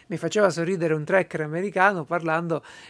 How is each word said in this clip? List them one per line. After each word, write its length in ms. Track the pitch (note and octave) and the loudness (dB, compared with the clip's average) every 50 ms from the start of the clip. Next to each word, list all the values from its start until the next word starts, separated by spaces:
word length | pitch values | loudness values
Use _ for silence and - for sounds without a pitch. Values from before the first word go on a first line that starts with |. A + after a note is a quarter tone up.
| _ | _
Mi 100 | _ F3+ | _ -8
faceva 340 | D#3 E3 E3 - G#3 G#3 F#3 | -6 -4 -2 2 4 4 4
sorridere 420 | D3 E3 E3+ F3 G3 E3+ E3 D#3+ D#3 | 4 0 -2 -2 -2 0 0 0 0
un 100 | D#3 D3+ | -2 0
trekker 380 | D3+ F#3 F#3+ F3 - - E3 | 2 2 2 2 0 -4 -6
americano, 640 | D#3 D3+ D3+ E3+ F#3+ G3+ E3+ F#3+ F#3 G3+ G3+ E3+ D3 | -6 -4 -4 -4 -6 -4 2 4 4 4 2 0 -4
parlando, 600 | - E3+ F3 E3 E3 D#3+ E3 E3+ E3+ E3 C#3 - - - - - | -4 -4 -2 -2 -2 -2 -2 0 -2 -4 -4 -4 -10 -20 -20 -20